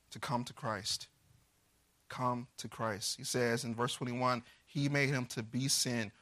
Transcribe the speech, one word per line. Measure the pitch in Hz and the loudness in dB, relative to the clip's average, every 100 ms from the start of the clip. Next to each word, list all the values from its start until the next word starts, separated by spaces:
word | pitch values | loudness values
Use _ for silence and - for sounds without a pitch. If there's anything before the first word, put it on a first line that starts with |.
| - | -16
to | - | -8
come | - 123 | -2 -2
to | 123 | -2
Christ. | - 131 104 113 - - _ _ - _ _ _ _ _ _ - | -6 -4 -2 -2 -4 -6 _ _ -20 _ _ _ _ _ _ -12
Come | - 127 123 123 - | -2 0 0 -4 -10
to | 113 | -10
Christ. | - 113 101 - - | -2 -2 0 -2 -4
He | |
says | 131 127 120 120 | -2 2 4 2
in | 120 | 0
verse | 113 123 | 0 0
twenty-one, | - 123 120 127 120 - - - | 0 -2 2 2 2 -2 -20 -6
"He | 147 143 | 0 2
made | 143 135 | 4 4
him | 135 127 | 2 -2
to | - | -4
be | 110 120 135 | -2 0 2
sin | - 131 120 104 - | 2 2 0 -2 -8